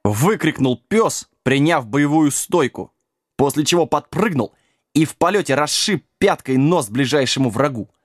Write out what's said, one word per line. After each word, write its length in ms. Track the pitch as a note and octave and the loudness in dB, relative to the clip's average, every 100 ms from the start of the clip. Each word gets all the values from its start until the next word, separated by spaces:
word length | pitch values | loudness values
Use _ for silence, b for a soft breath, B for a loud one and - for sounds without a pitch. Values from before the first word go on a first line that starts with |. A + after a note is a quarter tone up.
выкрикнул 760 | G2+ G#2+ E3+ G#3 D#3+ - C3 A#2+ _ | -2 0 0 0 -2 0 -2 -2 _
пёс, 400 | G#3+ F#3+ - - _ | 0 0 -4 -12 _
приняв 440 | C3 C3+ D3+ D#3+ A2+ | -2 2 2 0 -2
боевую 440 | C#3 D3 D#3 D3+ | 0 2 2 2
стойку, 640 | - - F3 B2+ - F2+ _ _ _ _ - | 0 -2 0 0 -4 -14 _ _ _ _ -2
после 280 | C#3 C#3+ | 0 0
чего 220 | D3 F3 D3 | 0 0 2
подпрыгнул 680 | D3 - D3 G#3+ C#3+ G#2 _ _ _ _ | -2 -2 -4 -2 -2 -4 _ _ _ _
и 100 | D3 | 0
в 120 | D#3 - | 0 0
полёте 380 | E3+ G3+ E3+ | 0 0 0
расшиб 500 | C3+ D3 - - F3 - _ | -2 -2 -2 -2 -4 -6 _
пяткой 380 | G3 D#3+ - C3 | 0 0 -2 0
нос 320 | C#3+ F3 G#2+ | 2 2 0
ближайшему 600 | A#2 B2+ C#3+ B2+ C#3 C3 | -2 0 0 0 -2 -2
врагу. 400 | G#2+ C#3+ A#2+ F#2+ _ | 0 -2 -4 -10 _